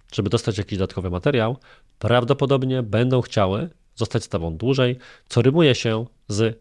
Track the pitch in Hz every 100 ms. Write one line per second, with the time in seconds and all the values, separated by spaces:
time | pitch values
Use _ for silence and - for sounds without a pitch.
0 | _ - 95 - - 101 - 95 95 -
1 | 90 90 143 131 110 127 - - _ -
2 | 107 123 120 135 135 139 131 131 110 107
3 | 127 127 - 110 95 104 165 _ _ -
4 | 110 117 - 87 82 80 120 135 123 127
5 | - - - 120 127 160 151 113 117 110
6 | 120 _ - 104 113 113